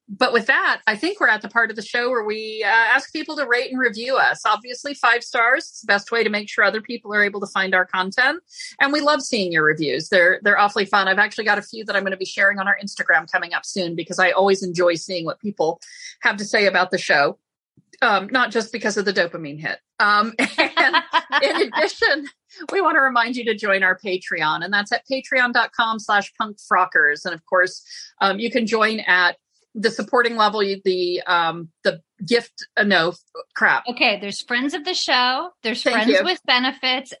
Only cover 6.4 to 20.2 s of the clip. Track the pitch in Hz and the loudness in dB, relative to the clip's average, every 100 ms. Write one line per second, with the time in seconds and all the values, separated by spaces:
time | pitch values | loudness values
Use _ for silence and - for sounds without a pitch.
6.4 | 208 - 202 214 208 233 208 208 202 202 | -4 0 2 0 -6 -12 -4 0 0 -2
7.4 | 202 196 190 185 185 185 190 196 262 330 | -6 -4 0 0 0 -2 -2 0 0 0
8.4 | - - - - 277 294 285 294 269 226 | -10 -18 -18 -2 0 2 2 2 0 -2
9.4 | 185 165 151 151 147 131 160 185 175 185 | 0 2 2 2 -2 -2 0 4 4 4
10.4 | 202 202 202 220 196 208 190 190 208 220 | 2 4 2 2 0 2 2 2 0 0
11.4 | 214 202 196 226 214 196 196 190 190 - | 0 0 -2 -12 -4 -2 -2 -6 -8 0
12.4 | 196 202 196 196 202 - 185 165 165 180 | 0 2 -2 -2 -4 -6 0 0 2 -4
13.4 | 170 165 - 202 175 165 165 180 180 180 | -4 -6 -6 -6 -6 -6 -6 0 2 4
14.4 | 196 196 190 170 175 170 - 185 160 - | 2 2 -2 0 0 0 -4 -6 -6 -8
15.4 | 208 - 160 170 - - - - 240 208 | -10 -2 -2 -2 -12 -20 -20 -4 -4 -2
16.4 | 208 220 202 180 180 196 - 156 143 196 | -2 2 2 2 0 -2 2 2 2 0
17.4 | _ _ _ _ _ - 247 196 202 254 | _ _ _ _ _ -2 2 2 0 0
18.4 | 226 226 214 233 214 208 196 190 175 170 | 0 -2 -4 -4 -2 -2 0 0 -2 -4
19.4 | 151 151 147 - _ - 208 208 | -12 -10 -8 -8 _ 0 2 4